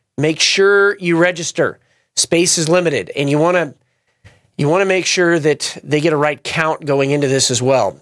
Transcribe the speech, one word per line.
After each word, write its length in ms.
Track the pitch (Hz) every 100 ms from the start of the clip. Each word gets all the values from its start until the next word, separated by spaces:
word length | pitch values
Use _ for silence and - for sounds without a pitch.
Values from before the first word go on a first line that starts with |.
| _ -
Make 220 | 151 156
sure 580 | - 190 196 202 202 196
you 180 | 175 165
register. 640 | 180 175 156 - 120 - _ _ _ -
Space 420 | - 165 175 175
is 100 | 156
limited, 440 | 180 170 127 85 -
and 140 | 143
you 80 | 151
wanna, 380 | 165 180 151 - _ _ _ _ - _ _ -
you 100 | 143
wanna 180 | 180 196
make 200 | 185 165
sure 320 | 185 175 170
that 380 | 151 143 - -
they 180 | 143 151
get 100 | 160
a 60 | 151
right 260 | 151 147
count 420 | - 170 160 151 143
going 260 | 139 139
into 160 | 147 143
this 240 | 135 127
as 100 | 117
well. 360 | 127 131 98 -